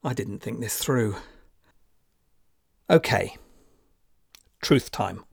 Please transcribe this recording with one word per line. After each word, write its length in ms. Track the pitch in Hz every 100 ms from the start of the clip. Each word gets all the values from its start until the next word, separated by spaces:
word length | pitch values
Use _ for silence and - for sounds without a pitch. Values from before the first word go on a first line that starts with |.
I 100 | 151
didn't 260 | 117 101 101
think 220 | - 113
this 160 | 113 -
through. 400 | - 131 110 98 - - - _ _ _ _ _ _ _ _ _ _ _ _ _ _
Okay. 460 | 160 - - 90 - - - _ _ _ _ _ _ _ - _ _
Truth 280 | - 139 -
time. 360 | - 95 - -